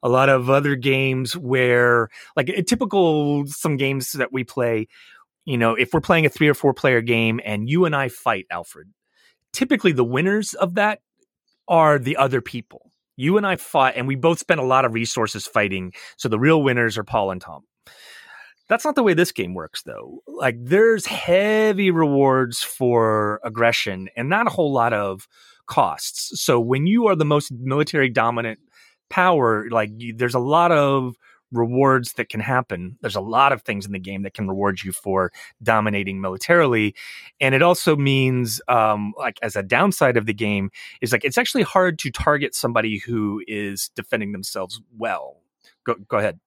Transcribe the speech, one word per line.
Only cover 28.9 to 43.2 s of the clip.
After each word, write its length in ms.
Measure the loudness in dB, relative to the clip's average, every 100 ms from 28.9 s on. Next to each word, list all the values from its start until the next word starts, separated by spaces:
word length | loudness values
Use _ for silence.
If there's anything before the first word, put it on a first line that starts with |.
| _ _
power, 640 | 0 2 4 4 2 0
like, 200 | -2 -2 -6
you, 200 | -12 -2
there's 180 | 0
a 60 | 0
lot 320 | 2 2 4
of 420 | 4 4 2 -2 -8 _ _ _
rewards 640 | -2 0 4 4 4 0
that 140 | -6 -6
can 120 | -6
happen. 580 | -2 -2 -2 -6 -8 -8
There's 120 | -6
a 60 | -6
lot 320 | -2 2 2
of 100 | 2
things 240 | -4 -6 -6
in 60 |
the 80 | -10
game 220 | -8 -10
that 120 | -10
can 140 | -6 -6
reward 340 | -2 -2 -2
you 80 | -8
for 400 | -10 -2 0 0 -4 -20 _
dominating 580 | 0 0 2 -2 -4 -6
militarily. 760 | -6 -8 0 2 4 2 0 -4 -18 -20 -20 _
And 140 | 0
it 80 | 4
also 320 | 4 2 2
means, 680 | 2 2 2 2 0 -2 -6 0
um, 480 | 2 4 2 -2 -6
like, 220 | -8 -6
as 120 | -6
a 80 | -6
downside 540 | 0 2 2 4 2 2
of 100 | 0
the 80 |
game 360 | -4 -2 -2 -4 -8 -20 -8
is, 120 | -2
like, 120 | 0
it's 140 | 0 0
actually 240 | 0 -2
hard 380 | 0 2 2 0
to 100 | -6
target 420 | -2 0 0 -2
somebody 460 | -4 -2 0 0 -4
who 460 | -4 -2